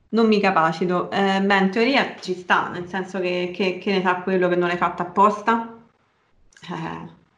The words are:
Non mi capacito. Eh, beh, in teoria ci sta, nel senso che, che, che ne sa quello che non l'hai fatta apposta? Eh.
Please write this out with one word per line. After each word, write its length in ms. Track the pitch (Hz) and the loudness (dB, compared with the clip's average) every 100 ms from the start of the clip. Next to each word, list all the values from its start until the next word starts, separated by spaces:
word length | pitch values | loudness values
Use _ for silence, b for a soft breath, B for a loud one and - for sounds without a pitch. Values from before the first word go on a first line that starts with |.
| _ | _
Non 180 | 214 226 | 2 4
mi 140 | 208 | 4
capacito. 680 | 196 185 160 165 180 180 - | 4 4 2 0 -2 -2 -2
Eh, 300 | - 196 196 | 0 0 2
beh, 160 | 196 196 | 2 4
in 120 | 190 | 2
teoria 440 | 226 233 277 - - | 2 2 2 0 -4
ci 140 | - | -8
sta, 340 | 180 - 185 - | -8 0 0 0
nel 200 | 156 175 | -6 -8
senso 300 | 196 185 196 | -6 -6 -4
che, 300 | 180 180 180 | -2 -2 -4
che, 240 | 175 190 180 | -2 -2 -2
che 140 | - | -2
ne 100 | 190 | 0
sa 200 | 185 180 | 0 0
quello 280 | 185 190 180 | 0 0 2
che 60 | 175 | 2
non 120 | 175 | 0
l'hai 100 | 175 | 0
fatta 260 | 175 180 | -2 -2
apposta? 720 | 175 - 202 202 - 233 233 - - _ _ _ _ _ _ _ - | -4 2 4 4 0 -2 -2 -12 -20 _ _ _ _ _ _ _ -14
Eh. 500 | 175 165 165 165 - _ | -10 -10 -10 -14 -20 _